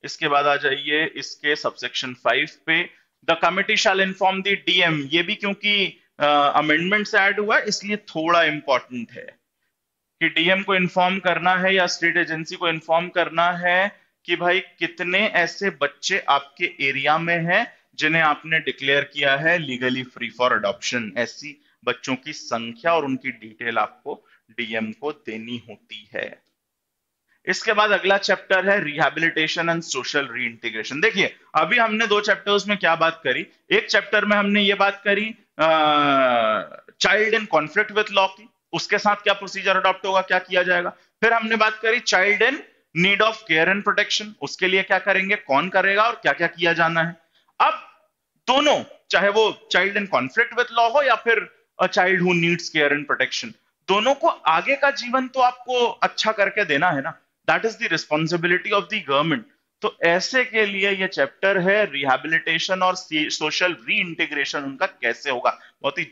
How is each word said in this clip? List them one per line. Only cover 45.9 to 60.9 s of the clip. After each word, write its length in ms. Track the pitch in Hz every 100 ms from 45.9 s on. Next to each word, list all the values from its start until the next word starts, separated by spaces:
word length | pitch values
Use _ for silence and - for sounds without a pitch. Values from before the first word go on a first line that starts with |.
| 196
और 120 | 220 226
क्या 180 | 156
क्या 140 | 139 170
किया 260 | 165 170
जाना 280 | 165 165 165
है। 140 | 165 175 _ _ _ _
अब 140 | 269 - - _ _ _ _ _ -
दोनों, 360 | 262 294 233 113 - _
चाहे 180 | 185 196
वो 400 | 208 214 - _ 185
child 180 | 190
in 100 | 202
conflict 500 | 196 135 131 220 233
with 160 | 226 233 233
law 160 | 233 247
हो 80 |
या 120 | 277 220
फिर 340 | 233 220 180 _ _ _
a 40 | 180
child 300 | - 180 190
who 160 | 180
needs 300 | 175 170 170
care 280 | - 156 143
and 120 | 143 143
protection, 380 | 127 127 - 120 - _ _ -
दोनों 260 | 196 226
को 140 | 277 330
आगे 480 | - - 165 196 269
का 160 | 285
जीवन 360 | 240 240 254 254
तो 120 | 262
आपको 460 | 247 247 - 254 233
अच्छा 460 | - 185 - 220
करके 340 | 214 196 214 196
देना 260 | 143 180
है 100 | 147
ना, 180 | 143 - _ _ -
that 160 | 165 220
is 100 | 214
the 120 | 226
responsibility 840 | 165 - 151 160 170 175 180 202
of 80 | 202
the 180 | 170 214 143
government। 320 | 139 160 135 107 _ _ _
तो 160 | 214 -
ऐसे 420 | 170 175 180 262 247
के 200 | 220 208
लिए 260 | 196 196